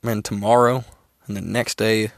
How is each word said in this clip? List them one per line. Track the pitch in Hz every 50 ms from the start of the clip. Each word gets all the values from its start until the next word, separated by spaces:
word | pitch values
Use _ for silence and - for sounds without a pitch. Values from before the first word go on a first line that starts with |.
| -
and | 117 113 107 107
tomorrow, | - 110 101 101 107 117 123 120 120 127 131 120 - - _ _ _ _ _ _ -
and | 104 101
the |
next | 92 85 98 120 117 - - -
day | 113 110 110 110 107 107 -